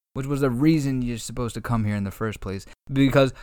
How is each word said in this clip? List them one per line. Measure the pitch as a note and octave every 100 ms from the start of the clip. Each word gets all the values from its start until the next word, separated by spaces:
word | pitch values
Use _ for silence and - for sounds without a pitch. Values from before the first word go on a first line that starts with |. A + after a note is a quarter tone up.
| _
which | - C3+
was | C#3+
the | C#3
reason | A#2+ D#3 D#3+ C#3 C3
you're | B2 A#2
supposed | - A#2 A#2+
to | A2+
come | G#2+ A#2 G#2+
here | G#2
in |
the | G2
first | - A2 G2+
place, | G2+ F#2+ - - -
because | C3+ C3+ C3+ C3+ -